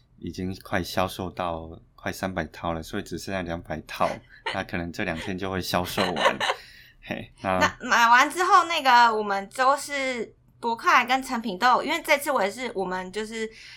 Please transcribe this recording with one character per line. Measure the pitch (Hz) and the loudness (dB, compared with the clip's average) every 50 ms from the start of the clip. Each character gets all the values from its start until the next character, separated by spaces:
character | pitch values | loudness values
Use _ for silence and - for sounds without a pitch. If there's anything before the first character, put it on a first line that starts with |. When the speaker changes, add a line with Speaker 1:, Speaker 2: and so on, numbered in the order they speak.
| _ _ _ - | _ _ _ -12
Speaker 1:
已 | - 92 | -12 -10
经 | 82 - 90 92 95 - - | -8 -6 -6 -6 -6 -8 -8
快 | - 107 95 | -4 -4 -4
销 | 87 - - 95 92 | -2 -2 -2 -2 -2
售 | 92 - - 95 87 | -2 -2 -6 -8 -8
到 | 82 - 92 87 82 82 82 80 85 - - _ _ | -6 -4 -4 -4 -4 -6 -8 -12 -14 -16 -20 _ _
快 | _ - - 90 | _ -8 -8 -8
三 | - - 95 92 | -6 -6 -6 -4
百 | 92 78 | -4 -6
套 | 76 - - - 85 82 | -8 -8 -8 -6 -4 -4
了， | 82 | -4
所 | 80 - - 104 | -6 -6 -8 -8
以 | 90 | -8
只 | - 90 80 | -6 -8 -10
剩 | - - 98 | -8 -6 -6
下 | 95 87 | -4 -4
两 | 85 85 85 | -4 -6 -8
百 | 87 - 78 - - - | -6 -8 -8 -8 -8 -8
套， | - - 95 80 - - - _ | -4 0 0 0 0 -4 -10 _
Speaker 2:
<laughs> | - - - - - | -20 -14 -10 -6 -6
Speaker 1:
那 | 98 92 | -6 -6
可 | - - | -4 -4
能 | 90 85 87 82 | -6 -4 -4 -6
这 | - 107 | -4 -4
两 | 92 82 80 | -4 -4 -4
天 | - 107 92 | -4 -6 -6
就 | 90 98 95 | -4 -4 -4
会 | 95 92 | -4 -4
销 | 87 - - 90 90 | -2 -2 0 0 0
售 | 90 - - | -2 -2 -2
完。 | 95 90 85 78 - - - - - - - - - | 0 0 0 2 2 2 2 2 -2 -2 -4 -4 -6
Speaker 2:
<laughs> | - - - - - - _ - | -20 -20 -20 -20 -20 -20 _ -12
Speaker 1:
嘿， | - - - - - _ _ - | -10 -10 -10 -12 -14 _ _ -2
那 | 95 92 - | 0 2 2
Speaker 2:
那 | - - - - - 254 | 2 0 0 -2 -4 0
买 | 208 226 240 233 | 2 4 6 8
完 | 240 247 277 294 | 8 6 6 4
之 | 285 339 359 | 2 0 2
后， | 359 403 381 339 | 6 6 6 6
那 | 339 339 320 269 | 4 0 0 4
个 | 262 254 240 240 233 220 | 6 8 8 8 6 4
我 | 214 214 | 2 0
们 | 208 196 196 196 196 | -2 -2 -4 -4 -4
周 | - - 254 262 285 | -2 2 4 4 4
氏 | 285 285 294 285 277 269 262 254 240 208 - - _ _ _ _ _ | 2 0 -4 -4 -4 -2 -2 -2 -4 -6 -8 -10 _ _ _ _ _
博 | - - - | -4 -4 -2
客 | - - 349 | 0 2 4
来 | 320 262 247 | 4 4 4
跟 | 240 262 262 | 4 0 0
成 | 262 - 254 226 220 | -2 -2 -6 -4 -4
品 | 233 180 180 | -4 -2 2
都 | 240 | 4
有， | 254 240 - - | 4 4 4 2
因 | 269 | 0
为 | 320 330 285 | -2 -2 0
这 | - 202 | 2 2
次 | - - 302 | 2 2 0
我 | 277 247 | 0 0
也 | 190 202 | 0 0
是， | 196 240 262 233 - | -2 -4 -6 -6 -4
我 | 190 190 | -4 -4
们 | 180 185 185 185 185 | -4 -4 -6 -6 -6
就 | 185 208 220 | -6 -6 -6
是 | 208 226 220 220 220 - - - - - | -6 -6 -6 -6 -6 -8 -12 -20 -20 -20